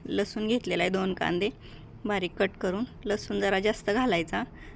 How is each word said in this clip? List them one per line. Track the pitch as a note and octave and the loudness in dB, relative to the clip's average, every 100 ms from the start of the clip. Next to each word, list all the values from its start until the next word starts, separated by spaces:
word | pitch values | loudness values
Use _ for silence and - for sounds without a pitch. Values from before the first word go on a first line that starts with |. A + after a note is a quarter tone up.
| - | -4
लसूण | G3 G3+ - G#3+ | -2 -2 -2 2
घेतलेला | A#3+ G#3 F3 | 2 2 2
आहे, | F3+ | 2
दोन | F#3+ F#3+ | 2 0
कांदे | F3+ D#3+ F3 G3+ - - - - - G#3+ | 0 0 2 0 -4 -14 -16 -16 -8 -2
बारीक | G3+ F3+ - | 0 0 2
कट | G3 - | 0 0
करून. | F#3+ F#3+ B3+ - G#3 | -2 0 -4 -4 -2
लसूण | G#3 - G3+ | -2 0 0
जरा | G3+ F#3+ | 2 4
जास्त | G#3 A3 - | 2 0 0
घालायचा, | G#3+ B3+ E3+ E3 G3 - - - | 2 4 2 2 -2 -4 -10 -16